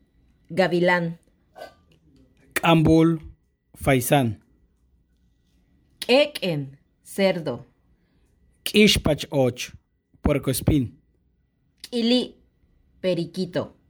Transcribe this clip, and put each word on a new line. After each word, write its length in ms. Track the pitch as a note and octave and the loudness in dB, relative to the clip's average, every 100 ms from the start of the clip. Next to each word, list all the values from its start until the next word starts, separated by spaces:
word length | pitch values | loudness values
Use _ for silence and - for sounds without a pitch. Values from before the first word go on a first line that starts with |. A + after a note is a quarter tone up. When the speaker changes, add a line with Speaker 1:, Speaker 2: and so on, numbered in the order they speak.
| _ _ _ _ - | _ _ _ _ -6
Speaker 1:
gavilán. 680 | E3+ F3+ F3 F3 F3+ E3 E3+ _ _ _ - - _ _ _ _ _ _ _ _ | -2 0 0 0 0 -2 -8 _ _ _ -20 -20 _ _ _ _ _ _ _ _
Speaker 2:
Kambul, 720 | - E3+ E3 D#3 D#3+ D#3+ D#3+ - - _ _ _ | -2 2 4 6 4 4 0 -8 -20 _ _ _
faisán. 720 | - - C3 A#2+ D3 A#2 G2+ _ _ _ _ _ _ _ _ _ _ _ _ _ _ _ _ | -6 0 0 2 2 0 -4 _ _ _ _ _ _ _ _ _ _ _ _ _ _ _ _
Speaker 1:
Quequen, 800 | - C4 D4 - F#3 D3 C3+ - _ _ | 0 2 2 -2 -6 -6 -8 -14 _ _
cerdo. 640 | - - F#3+ F3 D3 A#2+ - _ _ _ _ _ _ _ _ _ | -12 -2 -2 -2 -6 -10 -12 _ _ _ _ _ _ _ _ _
Speaker 2:
Kishpach 640 | - G#3 G#3+ - E3 D3 - | 0 4 4 4 0 -2 -2
och, 420 | C#3+ B2+ - - - _ _ _ _ | 0 0 -2 -12 -18 _ _ _ _
puercoespín. 800 | - C#3 C#3 B2 - D3+ A2+ - _ _ _ _ _ _ _ _ - | -2 -2 -2 -2 0 0 -2 -8 _ _ _ _ _ _ _ _ -8
Speaker 1:
Ili, 460 | A#3+ A3+ B3 - - _ _ _ _ _ _ | -2 0 0 -2 -10 _ _ _ _ _ _
periquito. 760 | F#3 E3+ E3 F#3 F3 C#3+ G2+ - | -4 -4 -6 -8 -6 -6 -8 -12